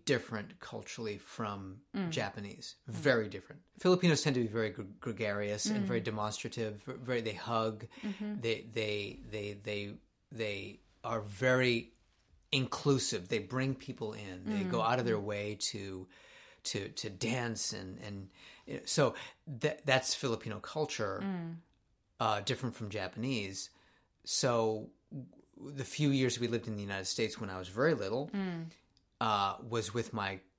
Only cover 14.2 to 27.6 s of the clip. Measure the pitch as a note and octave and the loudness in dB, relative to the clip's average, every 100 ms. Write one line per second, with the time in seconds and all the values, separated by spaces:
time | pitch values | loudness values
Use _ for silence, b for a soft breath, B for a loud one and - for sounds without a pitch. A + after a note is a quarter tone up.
14.2 | G2+ F#2 G2+ G#3 F#3+ A#2+ A2 B2+ A#2+ G#2+ | -10 -8 -2 0 0 2 4 4 4 0
15.2 | G2+ G#2 G#2 G#2 - G#2+ G2 F#2 F#2 B | 0 -2 -2 -2 -4 -4 -6 -8 -12 B
16.2 | B B B B - - G2 - G#2+ F#2 | B B B B -6 -4 -4 -6 -8 -4
17.2 | A2+ B2+ A#2+ G#2+ - G2+ F#2 F#2 G#2 G2+ | -2 0 0 0 -2 -4 -8 -10 -8 -8
18.2 | G2 B B B - - - - C3 B | -10 B B B -10 -6 0 4 4 B
19.2 | B B - B2+ D3 - C#3 C3 - - | B B -12 -2 -2 0 4 4 4 0
20.2 | C3+ A2+ A2+ G2+ - D#3 D3 - G#2 F#2+ | 0 0 -2 -6 -4 -2 -2 0 -2 -2
21.2 | G3 F3+ E3 E3 - _ _ _ _ - | -4 -4 -6 -10 -14 _ _ _ _ -2
22.2 | A2+ G#2 G2+ B2 B2 - G#2 G#2 F#2 G#2 | 0 2 0 -2 -2 -4 -4 -4 -4 -2
23.2 | B2+ B2 G2 F#2+ - b b b b _ | -2 -2 -2 -6 -10 b b b b _
24.2 | - - C3+ A#2 A2+ A2 A2+ - _ C#3 | -2 2 4 6 4 2 -4 -16 _ -12
25.2 | B2 - _ - C#3 C#3 B2+ - D3 C#3 | -12 -16 _ -16 -10 -8 -4 2 6 6
26.2 | B2+ A#2 A#2 A2+ A2 G#2 G2+ G2 F#2+ - | 4 4 2 0 0 -4 -2 -2 -2 0
27.2 | A2 - G#2 F#2 | 0 0 -6 -6